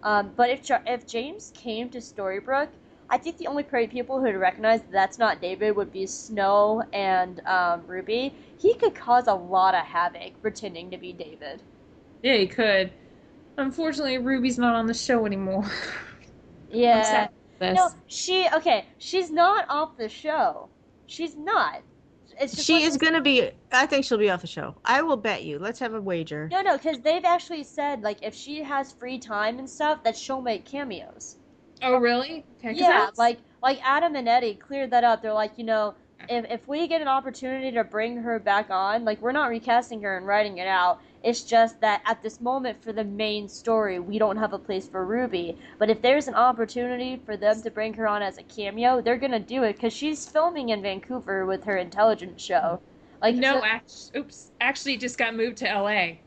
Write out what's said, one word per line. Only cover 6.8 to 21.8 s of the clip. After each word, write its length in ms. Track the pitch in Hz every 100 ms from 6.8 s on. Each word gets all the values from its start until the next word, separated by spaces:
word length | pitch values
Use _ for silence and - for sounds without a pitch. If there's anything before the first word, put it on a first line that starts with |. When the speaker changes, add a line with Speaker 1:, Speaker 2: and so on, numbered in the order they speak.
| -
Speaker 1:
and, 480 | 202 196 185 180 180 -
um, 400 | 185 175 170 170
Ruby. 480 | 185 185 226 269 - - -
He 160 | 392
could 200 | 466 453
cause 320 | - - 240 240
a 60 |
lot 400 | 196 175 185 190
of 80 | 185
havoc 560 | 160 170 175 170 180 -
pretending 480 | 214 208 208 165 180
to 80 | 180
be 140 | 175
David. 500 | 180 156 160 147 147 - - - - - -
Speaker 2:
Yeah, 140 | 240 247
he 100 | 190
could. 460 | - 220 196 185 - - - - - - -
Unfortunately, 640 | 269 269 320 277 285 254
Ruby's 400 | 247 269 247 240
not 160 | 240
on 120 | 233 226
the 80 |
show 320 | 233 - 247 214
anymore. 380 | 196 190 190 202
<laughs> 40 | - - - - - - - - - -
Speaker 1:
Yeah. 280 | 226 240 220
Speaker 2:
I'm 60 |
sad 260 | 220 214 208 - _ -
about 140 | 185
this. 20 | 185
Speaker 1:
No, 160 | 359 - -
she, 420 | - - 370 359
okay, 340 | 320 339 226 - _
she's 320 | - 370 349
not 360 | 311 349 415 -
off 280 | 294 320 -
the 120 | 220
show. 600 | - 302 311 202 - - _ _ _ _
She's 300 | - 330 294
not. 460 | 311 415 185 -